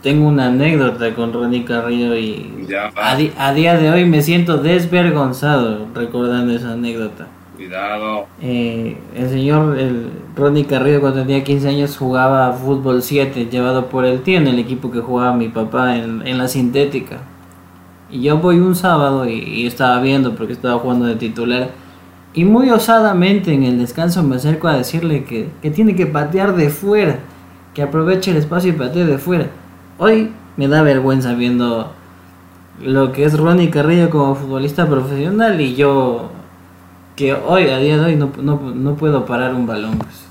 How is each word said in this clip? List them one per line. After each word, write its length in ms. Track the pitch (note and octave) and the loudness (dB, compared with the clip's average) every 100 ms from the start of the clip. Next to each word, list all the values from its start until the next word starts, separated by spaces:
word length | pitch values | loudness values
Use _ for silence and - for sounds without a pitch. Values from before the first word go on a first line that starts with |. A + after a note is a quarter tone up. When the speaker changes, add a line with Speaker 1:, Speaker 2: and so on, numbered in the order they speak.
Speaker 1:
Tengo 240 | C3+ D3 D3+ | 2 2 4
una 200 | D3 B2+ | 4 2
anécdota 680 | B2 D3 D#3 B2+ A2+ A#2 | 2 2 2 0 0 -4
con 180 | A2 A#2 | -2 -4
Ronnie 320 | A#2 A#2+ B2 | -2 -2 -2
Carrillo 520 | A#2 A#2+ A#2 A#2+ A#2+ - | -2 -4 -2 -2 0 -2
y 500 | A2 - - - F#2 | -4 -8 -10 -12 -8
Speaker 2:
Ya 240 | G2 G#2+ | -6 -6
va. 200 | G#2 A2 | -4 -2
Speaker 1:
a 60 | C3 | 0
di-, 160 | D#3 D#3 | -2 -2
a 160 | C#3 | -2
día 240 | C#3+ E3 E3+ | 2 4 4
de 140 | D#3 | 4
hoy 160 | E3+ F3 | 4 4
me 160 | D3+ | 4
siento 340 | D3 F3 E3+ D3+ | 4 2 2 0
desvergonzado 1300 | C#3+ F3+ E3+ F3 F3 D3+ C3+ B2+ D3 D3 A#2 G#2+ A2 | 2 0 2 0 2 0 -2 -2 0 0 0 -4 -8
recordando 600 | A#2 A#2 A#2+ B2 B2 A#2+ | -8 -6 -4 -2 -2 -2
esa 180 | A#2 A#2+ | -2 -4
anécdota. 560 | A#2 A#2+ A2+ G#2+ - - - - | -6 -6 -6 -8 -10 -20 -20 -20
Speaker 2:
Cuidado. 720 | F2 F#2 F#2 G2+ G#2+ G#2+ G#2+ G2+ - | -18 -12 -8 -6 -6 -6 -6 -10 -10
Speaker 1:
Eh, 560 | B2+ A#2+ A#2 A2+ A2+ A2 - | -6 -2 -2 -4 -8 -10 -14
el 140 | - B2+ | -8 -4
señor, 500 | C3+ C#3 D3+ D#3 C#3 | -2 2 2 2 0
el 320 | C3 B2 A2+ - - | -2 -4 -6 -12 -14
Ronnie 300 | - C#3+ D3 | 0 2 2
Carrillo, 380 | C#3+ C3+ C3+ D3 | 0 0 2 2
cuando 180 | C#3 C3+ | 2 0
tenía 240 | C3 C#3 | 0 -2
quince 240 | C#3 C#3+ C#3 | 0 0 0
años, 300 | C#3+ C#3+ - | -2 -2 -4
jugaba 520 | C3 B2+ C3 C3+ C3 | -2 2 2 4 2
fútbol 480 | B2+ C3 C#3 C3+ B2+ | 0 -2 -2 0 0
siete, 420 | B2 C#3+ C3+ C3+ A#2 | 0 0 0 -2 -4
llevado 400 | B2 B2 C3 B2 | -2 0 0 -2
por 160 | C3 B2+ | 0 0
el 160 | B2+ | 0
tío 160 | C3 F#3 | 0 2
en 80 | C#3+ | 2
el 120 | B2 | 0
equipo 320 | A#2 B2+ B2+ | -2 -6 -6
que 100 | A#2 | -6
jugaba 340 | A#2+ B2 B2 | -4 0 0
mi 140 | B2 A2+ | 0 -2
papá 460 | A2+ A2 B2 B2+ A#2+ | -4 -4 0 0 -2
en, 280 | A2+ A2+ C3 | -4 -8 -6
en 120 | B2+ | -4
la 100 | B2+ | -2
sintética. 720 | C#3 B2 C3 C#3+ C#3+ - - - - - - - - - - - | -2 0 2 0 -2 -8 -14 -16 -20 -20 -20 -20 -20 -20 -20 -14
Y 140 | B2 | -4
yo 160 | C3+ D#3 | 0 2
voy 200 | F3+ F3 | 4 4
un 160 | F3+ | 4
sábado 540 | F3 F#3 E3 C#3+ C3+ B2+ | 2 2 2 2 0 -2
y, 60 | |
y 320 | A2+ - G#2+ A#2+ | -4 -6 -4 -6
estaba 340 | A#2 B2+ B2 | 0 2 2
viendo 340 | C3 C#3 C3 | 2 2 0
porque 200 | A2 A2 | -2 -6
estaba 240 | A#2+ B2+ A#2+ | -4 -2 -2
jugando 260 | B2+ B2 | 0 0
de 120 | A#2+ A2+ | 0 -2
titular. 560 | A#2 A2+ A#2+ B2 C3 - - - - - - | -6 -4 -2 -2 -4 -10 -20 -20 -20 -20 -10
Y 140 | - F3+ | 0 4
muy 240 | A3 C4 | 4 6
osadamente 840 | A3+ A#3 A3+ G#3+ F#3 F3+ G3+ F3 | 2 4 4 4 4 2 2 2
en 120 | C#3 | 2
el 140 | C3 B2 | 2 2
descanso 440 | A#2+ - E3+ F3+ | -2 -2 -2 2
me 140 | D3 B2+ | 0 0
acerco 300 | C#3+ D#3 E3 | 0 0 0
a 120 | C#3+ | 0
decirle 460 | B2 E3 E3+ D3 | -2 -4 -2 -2
que, 260 | C3 A2+ D3 - | -4 -8 -8 -8
que 100 | D3+ | -6
tiene 240 | D3+ A3 | 2 2
que 120 | F3+ D#3+ | 2 0
patear 500 | D3+ D3+ F#3 G3 F3+ | 0 -2 0 0 2
de 140 | D3 | 0
fuera, 480 | D3 G3 G#3 F#3 B2+ - - - - - | 0 0 2 2 -2 -8 -20 -20 -20 -18
que 80 | - | -6
aproveche 480 | C#3+ D#3 D#3+ F#3+ F#3+ | -2 0 0 0 0
el 80 | E3 | 0
espacio 320 | D3+ E3+ F#3 | 0 0 0
y 20 | |
patee 320 | D#3 B2+ E3 | 0 -2 -2
de 140 | F3 C3+ | 0 0
fuera. 300 | E3 F3+ C#3 - - - - - | 0 -2 -2 -8 -20 -20 -20 0
Hoy 300 | F#3+ A3 A3 - - - | 2 4 0 -6 -16 -4
me 100 | C#3 | 2
da 140 | D3+ | 4
vergüenza 540 | D3+ C3+ C3 C3 B2+ | 4 4 2 0 0
viendo 580 | A#2+ A#2+ B2 A#2+ A2+ A2 - - - - - - - - - | -2 0 0 0 -2 -6 -12 -20 -20 -20 -20 -20 -20 -20 -12
lo 320 | C3 C3+ C3 | -2 2 2
que 120 | C3 | 2
es 140 | D3 D3+ | 2 2
Ronnie 300 | D#3+ F3 E3 | 4 4 4
Carrillo 400 | D3 D3 F3 E3+ | 2 2 4 4
como 260 | D#3 C#3 | 2 0
futbolista 540 | C3+ C#3 C3+ C#3+ D3 E3 | 0 -4 -4 -4 -2 0
profesional 720 | C#3 C3 C#3 D3+ G#3 A3+ F#3 | 0 0 -4 -2 0 2 2
y 140 | C#3 B2 | -2 2
yo 540 | C#3+ C#3 B2+ A#2 A2+ - - - - - - - - - | 2 4 0 -2 -8 -16 -20 -20 -20 -20 -20 -20 -20 -4
que 180 | C3+ | -2
hoy, 300 | C#3 - F3+ D#3+ | -2 2 2 2
a 80 | C3 | 2
día 220 | C#3+ D3+ | 2 2
de 80 | E3 | 2
hoy, 100 | D#3 | 2
no, 160 | C#3 C3 | 0 -2
no, 180 | C#3 D3 C3+ | -2 -2 -4
no 200 | B2 C3+ | -4 -2
puedo 320 | D3 D#3 C#3 A2+ | 0 0 0 0
parar 280 | A#2+ B2+ | -2 -2
un 120 | C3 A#2 | -2 -4
balón, 320 | G#2+ G#2+ A2 | -4 -4 -6
pues. 260 | A2 - - | -6 -12 -20